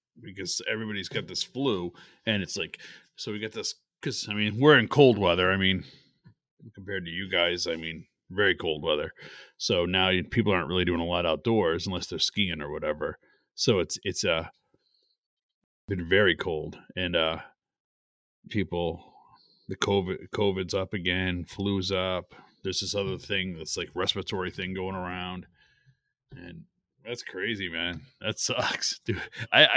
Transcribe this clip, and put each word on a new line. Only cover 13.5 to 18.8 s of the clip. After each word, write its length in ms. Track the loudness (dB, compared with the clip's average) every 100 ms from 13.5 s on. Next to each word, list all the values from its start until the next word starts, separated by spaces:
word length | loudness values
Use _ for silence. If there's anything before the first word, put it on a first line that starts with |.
| -2
So 240 | 2 2
it's, 200 | 0 -4
it's, 220 | -6 -2 0
uh, 240 | 0 -2 -12 _ _ _ _ _ _ _ _ _ _ _ _ -6
been 200 | -6 4
very 280 | 6 6 4
cold, 440 | -2 -4 -6 -10 -12 -6
and, 200 | 0 2
uh, 240 | 2 0 -8 _ _ _ _ _ _ _ _ _ -6
people, 640 | -4 -2 -2